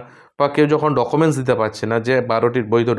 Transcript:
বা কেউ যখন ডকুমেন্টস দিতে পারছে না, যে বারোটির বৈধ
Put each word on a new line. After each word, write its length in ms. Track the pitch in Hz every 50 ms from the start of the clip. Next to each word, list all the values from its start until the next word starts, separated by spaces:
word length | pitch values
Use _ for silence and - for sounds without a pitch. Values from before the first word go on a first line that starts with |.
| 123 - - - - _ _
বা 100 | - 143 139
কেউ 160 | 139 147 151 147
যখন 220 | 156 147 147 151 143
ডকুমেন্টস 420 | 123 120 120 - 147 160 160 143 131
দিতে 160 | 131 127 123
পারছে 280 | 113 110 110 - - - 110
না, 80 | 113 117
যে 160 | 110 120 131 127 117 113
বারোটির 380 | 113 113 113 120 120 127 113 107
বৈধ 200 | 113 120 117 123 117